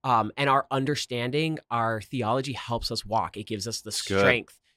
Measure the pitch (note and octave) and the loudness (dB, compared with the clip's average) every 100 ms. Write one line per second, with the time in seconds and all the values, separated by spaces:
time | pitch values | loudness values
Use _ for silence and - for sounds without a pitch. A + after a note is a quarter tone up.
0 | C3+ A#2+ G#2+ - C#3 C3+ - C3+ C#3 C#3 | 2 2 2 0 4 4 2 -2 0 -2
1 | - A#2+ A#2+ C#3+ D#3+ D#3 - A#2 A2+ A2 | -2 -4 -2 0 0 -4 -4 -2 0 -2
2 | - C3+ A2 B2+ C3+ A#2+ - A#2 - A2+ | -4 -4 0 0 -2 -6 -4 -4 -2 -6
3 | G2+ A2 F2 G2+ G#2+ G#2+ A2 A2 G#2+ - | -2 -2 -2 -6 -8 -6 -6 -8 -8 -6
4 | - G2 G2+ A#2+ - _ _ | 0 4 6 4 0 _ _